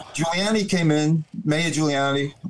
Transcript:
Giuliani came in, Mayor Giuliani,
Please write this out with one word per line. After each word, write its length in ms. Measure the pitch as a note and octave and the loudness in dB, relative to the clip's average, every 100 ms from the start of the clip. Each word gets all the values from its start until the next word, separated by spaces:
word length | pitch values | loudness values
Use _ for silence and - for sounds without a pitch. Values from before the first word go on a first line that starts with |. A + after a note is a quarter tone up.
| - | -12
Giuliani 560 | - E3 F3 G3+ A3 G3 | -4 -2 0 0 0 0
came 220 | F3+ E3 | 2 2
in, 340 | D3+ D3+ D#3+ D#3 - | 2 2 0 -2 -6
Mayor 280 | D3+ D3+ E3+ | -2 0 0
Giuliani, 600 | D3 D#3 C#3 C#3 C#3 C#3+ - | 0 0 0 0 0 -4 -8